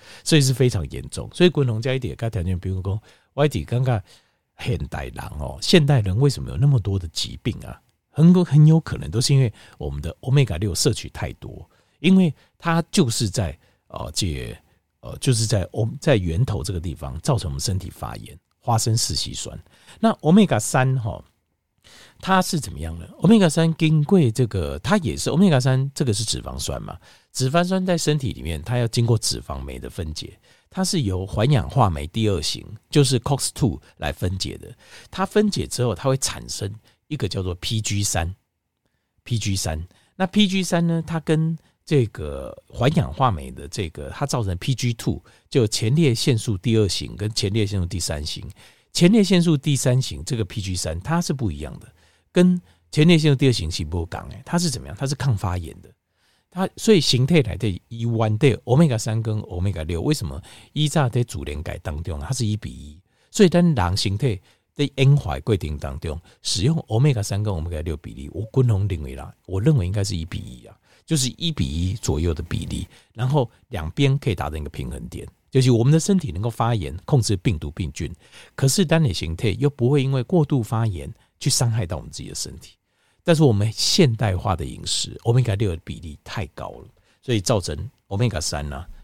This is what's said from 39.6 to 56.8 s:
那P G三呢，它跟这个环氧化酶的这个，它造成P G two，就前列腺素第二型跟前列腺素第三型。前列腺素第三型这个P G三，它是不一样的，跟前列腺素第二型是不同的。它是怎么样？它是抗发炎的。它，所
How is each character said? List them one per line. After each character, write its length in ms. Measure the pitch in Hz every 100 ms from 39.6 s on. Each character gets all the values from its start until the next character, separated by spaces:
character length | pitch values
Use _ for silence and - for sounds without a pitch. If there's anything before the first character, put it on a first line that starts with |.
| - 80 85 _ _ -
那 100 | 185
P 220 | 208 208
G 140 | 190
三 200 | 180 175
呢， 180 | 170 165 160
它 140 | 165
跟 360 | 156 156 160 160 _ _
这 200 | - 147 113
个 460 | - 76 69 64 - -
环 260 | - 127 156
氧 160 | 78
化 180 | - 127
酶 180 | 87 64
的 160 | 65 71
这 200 | - 85
个， 200 | - 69
它 160 | - 143
造 160 | 127
成 140 | 98 87
P 160 | -
G 180 | 127 123
two， 300 | 113 - - - _ -
就 160 | 143 107
前 260 | - 90
列 180 | 151 156
腺 240 | 113 - 113
素 220 | - 98
第 180 | 120 110
二 100 | 101
型 260 | - 60 90
跟 160 | 107
前 200 | 113 101
列 120 | 110
腺 140 | 98 98
素 80 | 85
第 140 | 85
三 260 | - 76 76
型。 180 | - - - - _ _
前 200 | - 175
列 100 | 226
腺 180 | 190 180
素 160 | 170 147
第 200 | 156 135
三 240 | 131 127
型 240 | - 73
这 120 | 73 117
个 80 |
P 160 | 98 117
G 140 | 95
三， 240 | 90 85 82
它 200 | 90 170
是 120 | 170
不 180 | 143 107
一 80 | 71
样 180 | 73 50
的， 80 | - _ _ _ _
跟 280 | 180 180 180 - _ _
前 160 | - 160
列 100 | 165
腺 120 | 151
素 60 | 135
第 100 | 135
二 60 |
型 180 | 113 87
是 140 | -
不 200 | 78 87 82
同 220 | - -
的。 80 | -
它 140 | - 175
是 100 | 170
怎 120 | 120
么 80 | 69
样？ 80 | 101
它 80 | 139
是 80 |
抗 220 | 147 139 104
发 200 | 92 90
炎 200 | 87 -
的。 60 | - _ _ _ _ _ _
它， 180 | 175 190
所 180 | -